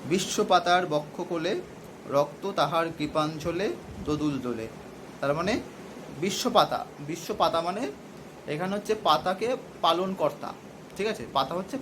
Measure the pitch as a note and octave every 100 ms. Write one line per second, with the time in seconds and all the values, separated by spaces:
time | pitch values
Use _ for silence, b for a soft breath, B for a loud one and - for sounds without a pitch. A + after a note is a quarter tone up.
0 | C3 F#3 - - G3 F3+ F3 F3 F3 D3+
1 | D3+ - F3 E3+ E3 F4+ - - - -
2 | - C#3 D3 - G3 F3+ D3 E3 E3 D#3+
3 | D3 D#3 D3+ D#3+ D3 E3+ A3 F4 - -
4 | - D3+ D3+ C#3 A#2+ A2+ A2+ - - -
5 | - - C#3 D3+ F3+ A#3+ - - - -
6 | - C#3 F#3 - B3 G3+ D3+ B2 - -
7 | C#3+ E3+ - G#3 E3+ E3 E3 G3+ E4+ G#4
8 | - - - - - D3+ F#3 G3+ G3+ G#3+
9 | F3+ D3+ E3+ F#3+ A3+ A#3+ - - F3 E3+
10 | F#3+ F#3+ D3+ - - - - - - -
11 | G#3 G3+ A2 C#3 C3+ E3+ F#3+ C4+